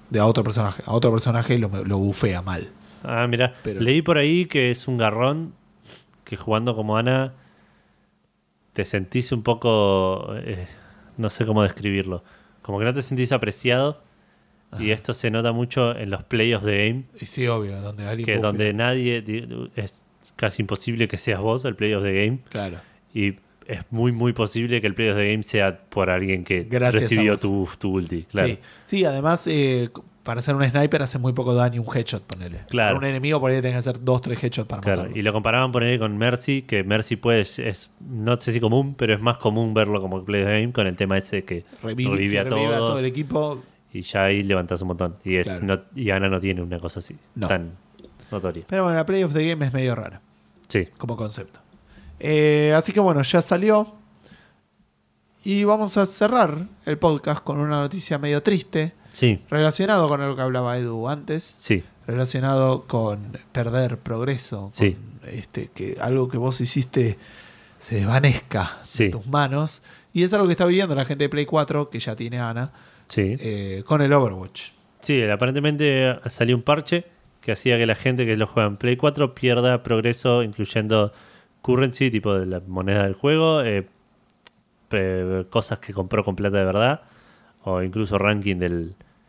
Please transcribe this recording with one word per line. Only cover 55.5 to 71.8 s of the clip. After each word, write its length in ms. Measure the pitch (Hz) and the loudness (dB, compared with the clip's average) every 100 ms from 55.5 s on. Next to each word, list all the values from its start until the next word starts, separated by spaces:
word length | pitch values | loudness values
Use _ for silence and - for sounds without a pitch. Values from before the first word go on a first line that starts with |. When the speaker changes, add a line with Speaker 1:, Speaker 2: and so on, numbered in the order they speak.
| 202 | 2
Speaker 1:
vamos 320 | 208 214 208 202 | 4 2 2 2
a 100 | 196 | 2
cerrar 600 | - 214 247 175 147 190 - - | 2 2 4 4 0 -8 -8 -4
el 120 | 151 | 2
podcast 440 | 170 147 - 147 | 2 2 0 -4
con 140 | - 147 | -4 -2
una 200 | 151 147 | 0 0
noticia 380 | 143 190 - 147 | -2 -6 -4 -4
medio 240 | 147 147 | 0 2
triste. 500 | 214 190 - 156 160 - - | 2 2 0 -2 -2 -6 -12
Speaker 2:
Sí. 300 | - 123 98 - | 2 4 4 0
Speaker 1:
Relacionado 600 | 147 156 151 196 202 156 | 2 2 2 2 4 4
con 120 | 143 | 2
lo 140 | 139 | -2
que 80 | 131 | -2
hablaba 340 | 131 127 123 123 | -2 0 0 -2
Edu 320 | 120 113 120 | -4 -4 -4
antes. 460 | 147 139 156 - - | -6 -4 -6 -6 -10
Speaker 2:
Sí. 260 | - 98 - - - | 0 0 0 -14 -6
Speaker 1:
Relacionado 800 | 120 127 131 135 135 131 127 - | -2 -2 0 2 4 4 2 -2
con 520 | 117 110 104 104 - - | -2 -2 -4 -8 -14 -8
perder 460 | 127 117 127 123 117 | -4 -2 0 -2 -4
progreso. 720 | - 113 127 127 - 104 98 | -6 -4 -2 -4 -6 -10 -10
Speaker 2:
Sí. 240 | - 101 92 - - | 0 2 2 -10 -18
Speaker 1:
Con, 80 | - | -14
este, 380 | 120 - - - | -12 -10 -10 -10
que 220 | - 95 - | -10 -8 -6
algo 280 | 117 131 127 | -2 0 0
que 80 | 123 | -2
vos 220 | 127 127 | -4 -4
hiciste 560 | 120 143 127 131 113 - - - - - - - | -2 -2 -2 0 0 -2 -12 -20 -20 -20 -20 -20
se 180 | - 107 | -6 -2
desvanezca 800 | 101 131 143 - - 107 87 - | 2 4 4 2 -2 -4 -4 -8
Speaker 2:
Sí. 220 | - - | -8 0
Speaker 1:
de 60 | 101 | 0
tus 160 | 110 110 | 0 -2
manos. 560 | 147 135 139 156 - - - _ | 0 0 0 -4 -6 -18 -20 _
Y 100 | 170 | 0
es 80 | 180 | 2
algo 140 | 208 185 | 4 2
que 60 | |
está 120 | 170 | 4
viviendo 300 | 180 185 190 | 4 4 2
la 100 | 135 | 0
gente 200 | 127 143 | -2 -2
de 40 | 143 | 0
Play 180 | 147 143 | 0 0
cuatro, 440 | 156 143 147 | 0 0 -2